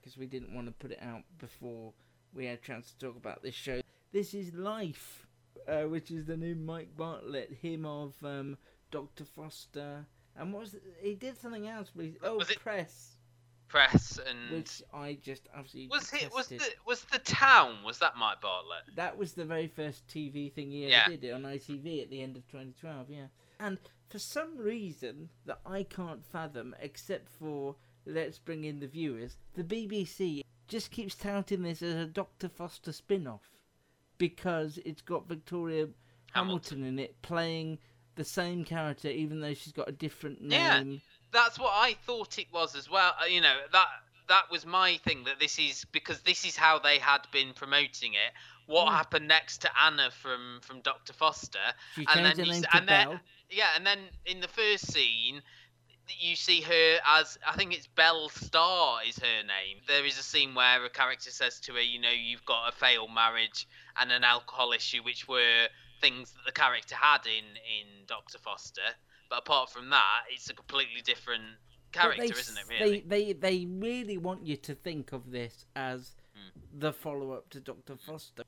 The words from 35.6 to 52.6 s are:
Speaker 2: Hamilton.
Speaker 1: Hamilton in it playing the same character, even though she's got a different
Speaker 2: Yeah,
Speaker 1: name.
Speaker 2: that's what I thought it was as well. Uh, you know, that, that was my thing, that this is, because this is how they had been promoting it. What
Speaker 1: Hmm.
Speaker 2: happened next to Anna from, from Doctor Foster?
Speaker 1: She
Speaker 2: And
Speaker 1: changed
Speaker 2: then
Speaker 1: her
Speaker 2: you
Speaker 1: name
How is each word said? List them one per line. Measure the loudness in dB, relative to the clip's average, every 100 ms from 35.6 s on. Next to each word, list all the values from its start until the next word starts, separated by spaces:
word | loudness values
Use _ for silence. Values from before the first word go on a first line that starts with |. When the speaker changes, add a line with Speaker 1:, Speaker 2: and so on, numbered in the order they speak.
| -2 -2 -2 -6 _ _ -4
Speaker 2:
Hamilton. | -2 0 -2 -6 -8
Speaker 1:
Hamilton |
in | -6 -4
it | -6 -12
playing | -6 -2 -2 -4 -6 -10 _ _ _ -10
the |
same | -6 -4 -2 -4
character, | -4 -4 -4 -4 -6
even | -4 -4 -4
though | -6
she's | -8 -10
got | -8 -8
a |
different | -6 -8 -8 -12 -10
Speaker 2:
Yeah, | 0 2 4 4
Speaker 1:
name. | 2 -10 _ _ _
Speaker 2:
that's | 4 4 4
what | 0
I | 4 4 2 -6
thought | -6 -6 -8
it | -6
was | -2 -2 -2
as | 0
well. | 4 4 4
Uh, | 2
you | 6
know, | 6 6 6
that, | 6 6 2 _ _ 6
that | 6 6
was | -4
my | 0 4 6 4
thing, | 0 0
that | -2 0
this | 0 2
is, | -2 -2 -4
because | -4 -2 -2
this | 0 0
is | -2 4
how | 6 6
they | 6 6
had | 6 4 4
been | 0 0
promoting | -4 2 2 2 -2 -4
it. | 0 0 -2 -20 -20 2
What | 4 6
Speaker 1:
Hmm. |
Speaker 2:
happened | 4 2 -2 6
next | 4 4 -4
to | 0 6
Anna | 6 6 0
from, | -2 -6 -6 -6 -14
from | -16 -6
Doctor | -4 -4 -10
Foster? | 0 0 0 -10 -4 -4 -4 -12 -6
Speaker 1:
She |
Speaker 2:
And | 4
Speaker 1:
changed | 6
Speaker 2:
then | 6 4
Speaker 1:
her |
Speaker 2:
you | 0
Speaker 1:
name | 0